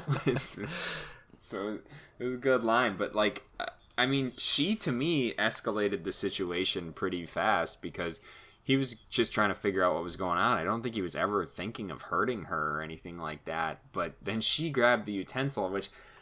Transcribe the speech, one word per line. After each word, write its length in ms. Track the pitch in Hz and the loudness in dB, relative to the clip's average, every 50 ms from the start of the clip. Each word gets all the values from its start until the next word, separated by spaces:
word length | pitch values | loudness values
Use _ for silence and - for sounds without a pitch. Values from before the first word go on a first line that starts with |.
| - - 135 | 0 0 -2
<laughs> 120 | - - | 0 2
It's, 320 | - 123 127 - - - - 104 139 170 - - - - - - - - - - _ - - | 2 2 2 0 -6 -6 -8 -8 -6 -6 -6 -4 -4 -6 -6 -8 -10 -14 -18 -20 _ -20 -20
so 380 | - - 113 98 98 107 107 101 - - - - - - - - | -14 -10 -6 -4 -4 -4 -4 -6 -10 -14 -20 -20 -20 -18 -10 -6
it 40 | 123 | -4
was 80 | 123 127 | -4 -4
a 40 | |
good 280 | 123 123 135 131 120 113 | 0 4 4 4 6 6
line, 320 | 113 113 120 127 110 95 | 4 4 4 4 2 0
but, 180 | 87 104 - - | 0 -2 0 2
like, 280 | 107 107 107 98 - - - - - - - - - - - - | 2 2 2 2 -2 -8 -12 -10 -8 -8 -8 -10 -14 -18 -6 -2
I 80 | - 123 | 0 2
mean, 280 | 131 139 139 131 123 - | 2 2 0 0 -2 -4
she, 400 | - - - - - 147 190 214 | -4 -2 0 2 2 2 2 0
to 160 | - - 160 | 0 0 -2
me, 420 | 123 120 139 170 170 143 123 113 - | 0 0 2 2 2 2 2 0 0
escalated 680 | - 107 113 - - - 120 104 107 104 101 101 - 82 | 0 0 0 0 0 -2 -2 0 2 2 2 2 0 -2
the 80 | 98 | -4
situation 800 | 90 - - 98 - - 95 87 87 90 95 - - 98 87 82 | -2 -2 -2 -2 -2 -2 -2 -2 0 0 0 0 0 -2 -4 -8
pretty 340 | 78 - 104 92 92 87 82 | -6 -4 -2 -2 -2 -2 -4
fast 560 | 80 - 82 90 107 104 87 82 82 - - | -4 -2 0 2 2 4 2 2 -2 -4 -8
because 380 | - 85 - - 87 85 80 - - - - - - - - - | -10 -8 -6 -4 -4 -4 -6 -8 -12 -18 -20 -20 -20 -20 -20 -6
he 140 | _ - 135 | _ 2 2
was 200 | 135 135 123 - - - - | 2 2 0 -4 -6 -8 -2
just 220 | - 123 113 - | 0 2 2 2
trying 160 | - 110 107 101 | 2 2 2 2
to 60 | 95 | 0
figure 260 | - - 104 92 95 | 0 0 0 2 4
out 120 | 92 90 78 | 4 4 4
what 100 | 85 85 | 2 -2
was 140 | 87 80 | -4 -4
going 200 | 87 95 90 87 87 | -2 0 0 2 2
on. 180 | 98 120 123 | 2 2 2
I 80 | 90 80 | 2 2
don't 160 | 92 110 117 113 | 0 0 -2 -2
think 100 | 123 110 | -2 -2
he 60 | 107 | -2
was 140 | 92 85 76 | -2 -2 0
ever 300 | 76 87 98 104 98 85 | 0 2 2 2 2 0
thinking 440 | 73 - - 90 107 - - 107 90 | -2 -4 -8 -6 -6 -6 -6 -6 -8
of 120 | 73 65 | -8 -8
hurting 440 | - - 87 87 104 123 123 101 82 | -6 -2 0 2 2 2 0 -2 -4
her 320 | - 85 78 78 76 76 | -4 -2 0 0 0 0
or 40 | 78 | -2
anything 360 | 78 78 80 80 - 87 85 | -4 -6 -8 -10 -10 -10 -10
like 280 | 85 82 78 78 73 - | -8 -6 -6 -6 -6 -6
that, 340 | 80 80 82 80 80 73 - - - - | -4 -2 -2 -2 -2 -4 -6 -12 -6 -4
but 180 | 95 87 80 - - | -2 -2 -2 -4 -6
then 200 | - 95 107 113 | -4 -4 -2 0
she 280 | 110 - - - 160 165 | 2 2 2 0 0 0
grabbed 360 | 139 127 120 120 120 113 107 | 2 4 6 6 6 4 2
the 80 | 107 104 | -2 -4
utensil, 560 | 95 90 - - 127 135 139 139 110 98 92 | -4 -4 -4 -2 -2 -2 -2 0 0 -2 0
which 200 | 95 98 - - - - - - - - | -2 -2 -4 -6 -10 -18 -20 -20 -20 -20